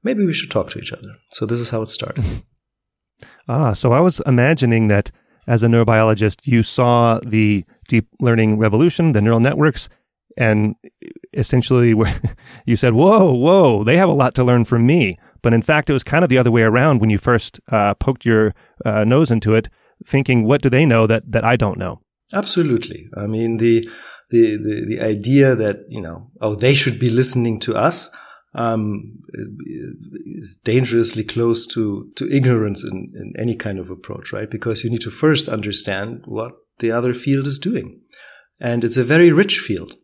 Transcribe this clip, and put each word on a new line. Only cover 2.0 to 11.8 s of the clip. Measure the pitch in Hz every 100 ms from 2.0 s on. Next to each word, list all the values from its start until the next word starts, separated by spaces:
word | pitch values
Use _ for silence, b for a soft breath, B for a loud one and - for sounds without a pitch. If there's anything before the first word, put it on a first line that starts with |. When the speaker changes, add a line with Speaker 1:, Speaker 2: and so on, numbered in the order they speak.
| - - 104
Speaker 2:
<laughs> | - - _ _ _ _ _ _ _ B B -
Ah, | 127 139
so | 101 127
I | 123
was | 180 - -
imagining | 123 127 160 123 113 110
that | 104 - - _ _ -
as | 117
a | 117
neurobiologist, | 117 113 110 110 110 107 - -
you | 120
saw | 113 - 120 120 120 113
the | 123 110 107 104 - b -
deep | 117 - _
learning | 120 113 110 107
revolution, | 110 107 170 - 165
the | 110
neural | 107 113
networks, | 123 147 151 - - _ _ _ _ -
and | 113 107 107 - - _ - - -
essentially | - 107 127 - 127